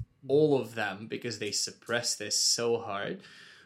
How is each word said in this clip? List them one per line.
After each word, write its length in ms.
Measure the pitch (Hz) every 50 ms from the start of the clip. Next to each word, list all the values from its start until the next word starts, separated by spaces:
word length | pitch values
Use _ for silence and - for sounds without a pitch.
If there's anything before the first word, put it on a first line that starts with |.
| - - _ _ 143
all 300 | 131 135 147 156 151 139 127
of 140 | 113 113 113
them 320 | 113 107 101 95 101 110 -
because 300 | 113 120 - 120 107 101
they 120 | 107 104
suppress 640 | 98 - - - - - - - 117 120 117 - -
this 220 | - 104 104 -
so 400 | - - - - - 117 117 117
hard. 440 | 110 - 107 98 101 101 - 180 196 - - - - - - - - -